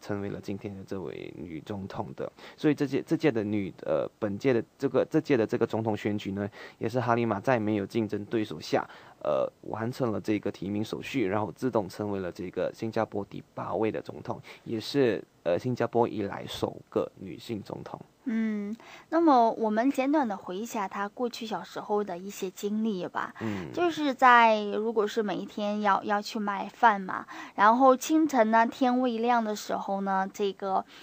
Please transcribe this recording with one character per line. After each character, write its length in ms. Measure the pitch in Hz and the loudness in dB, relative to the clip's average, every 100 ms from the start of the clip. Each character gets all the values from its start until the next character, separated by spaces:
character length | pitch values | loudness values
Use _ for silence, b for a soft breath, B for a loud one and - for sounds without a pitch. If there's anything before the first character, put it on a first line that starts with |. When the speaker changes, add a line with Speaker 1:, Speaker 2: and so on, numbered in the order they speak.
Speaker 1:
成 200 | - 104 | -6 -6
为 80 | 101 | -6
了 100 | 95 | -8
今 160 | 95 98 | -8 -8
天 180 | 107 98 | -8 -12
的 80 | |
这 160 | 98 98 | -10 -8
位 320 | 80 50 - - | -8 -10 -12 -12
女 240 | 82 80 | -12 -12
总 240 | - 101 92 | -10 -10 -8
统 200 | - 95 - | -8 -8 -8
的。 140 | - - B - | -10 -10 B -2
所 120 | 160 | 0
以 40 | |
这 140 | 143 143 | 2 0
届， 160 | 135 - | 0 0
这 100 | 151 | 2
届 160 | 156 | 2
的 120 | 113 | 2
女， 280 | 104 104 95 - - | 0 -2 -2 -6 -2
呃， 240 | 76 57 - | 0 0 -4
本 220 | 107 101 | -4 0
届 120 | 139 | 2
的 120 | 117 107 _ | 2 0 _
这 120 | 135 | 0
个， 160 | 127 - | 2 2
这 160 | 156 | 0
届 160 | - 131 | 2 2
的 80 | 104 | 2
这 100 | 117 | 2
个 120 | 117 | 0
总 160 | 110 | 0
统 120 | 113 104 | 0 -2
选 220 | 110 104 | -2 -2
举 140 | 101 | -4
呢， 180 | 98 101 B B B | -4 -6 B B B
也 100 | 117 | -4
是 100 | 123 | -2
哈 140 | 120 | 2
利 120 | 117 117 | 2 2
玛 140 | 101 | 0
在 200 | 127 123 | 2 2
没 160 | 107 107 | 2 0
有 100 | 98 | 0
竞 220 | 120 107 | -2 -2
争 180 | 101 104 | -4 -2
对 180 | 113 | -2
手 160 | 104 80 | -2 -6
下， 260 | - 127 - B B - | -2 -2 -2 B B -8
呃， 260 | - 69 - - - | -2 0 -2 -4 -10
完 220 | 107 113 | -6 -6
成 200 | 131 123 | -2 -2
了 80 | 101 | -2
这 180 | 92 104 | -2 -2
个 120 | 101 | -2
提 180 | - 90 | -6 -4
名 140 | 104 | -4
手 180 | 113 - | -4 -6
续， 260 | - 139 95 | -6 -2 0
然 120 | 107 | 0
后 120 | 104 | -2
自 160 | - 127 | -4 -2
动 180 | 117 95 | 0 -2
成 240 | - 104 | -6 -4
为 80 | 98 | -4
了 120 | 90 | -6
这 180 | - 90 | -8 -8
个 220 | 95 82 | -4 -4
新 180 | - 113 | -4 -6
加 140 | 113 107 | -2 -2
坡 180 | 101 101 | -4 -8
第 180 | 95 - | -12 -14
八 200 | - - | -10 -6
位 180 | 90 110 | -2 -2
的 100 | 76 | -2
总 200 | - - | -8 -12
统， 200 | - 110 B B | -10 -10 B B
也 160 | - 113 | -8 -8
是， 440 | - 143 127 92 - _ | -4 2 2 2 -4 _
呃， 140 | - 87 | 0 0
新 180 | 127 123 | 0 -2
加 120 | 117 | 0
坡 200 | 117 117 | 2 2
以 160 | 104 | 0
来 220 | 98 - - | -6 -6 -8
首 280 | - 107 - - | -4 -4 -6 -4
个 200 | 110 - - | -2 -2 -6
女 180 | 95 - | -14 -14
性 220 | - 107 | -8 -8
总 200 | - - | -8 -12
统。 160 | - - - _ - | -10 -14 -16 _ -6
Speaker 2:
嗯， 480 | 226 220 208 202 226 B B B | -2 -2 -4 -6 -10 B B B
那 100 | 320 | 4
么 300 | 330 254 226 | 6 8 6
我 140 | - 220 | 2 0
们 240 | 214 262 | 2 2
简 180 | 269 269 | 2 2
短 160 | 302 247 | 2 0
地 100 | 196 | -4
回 180 | - 185 | -8 -8
忆 60 | |
一 40 | 233 | -6
下 220 | 240 190 | -4 -4
她 220 | 202 202 | -4 -6
过 180 | - 240 | -4 -6
去 160 | - | -4
小 200 | 220 185 | -6 -6
时 160 | 185 151 | -6 -10
候 240 | - 208 | -2 -2
的 120 | 202 175 | 0 -6
一 140 | 196 | -10
些 180 | - 190 | -8 -8
经 320 | - 202 214 | -6 -4 0
历 240 | 220 190 160 | 0 -2 -4
吧。 260 | - - - | -4 -6 -6
Speaker 1:
嗯。 320 | - 101 76 | -6 -4 -6
Speaker 2:
就 160 | - 349 | 0 0
是 240 | 302 294 | 0 -2
在， 500 | 247 254 240 226 214 208 202 | 4 6 8 8 4 0 -2
如 180 | 220 | 0
果 140 | 220 208 | 0 0
是 160 | 233 | 0
每 140 | 208 175 | -2 -4
一 80 | 196 | -6
天 360 | - 208 208 | -6 -4 0
要， 220 | 208 196 | 2 2
要 180 | 214 208 | 2 -2
去 160 | 208 226 | -2 -4
卖 320 | 208 196 196 | -4 -4 -8
饭 320 | - 233 202 | 4 4 4
嘛， 240 | 185 - - B B - | -2 -8 -10 B B 6
然 220 | 208 240 | 6 8
后 200 | 269 262 | 8 8
清 300 | - 311 311 | 4 4 4
晨 240 | 262 220 | 4 6
呢， 120 | 226 233 | 6 4
天 340 | - 254 247 | 2 2 4
未 160 | 254 226 | 2 0
亮 260 | 233 240 | 2 2
的 120 | 214 208 | 2 -4
时 200 | - 196 | -4 -4
候 260 | 190 196 | -2 -2
呢， 280 | 196 190 190 | 0 0 -2
这 220 | - 202 | -2 -2
个， 320 | 185 196 196 - B | -2 -2 -2 -2 B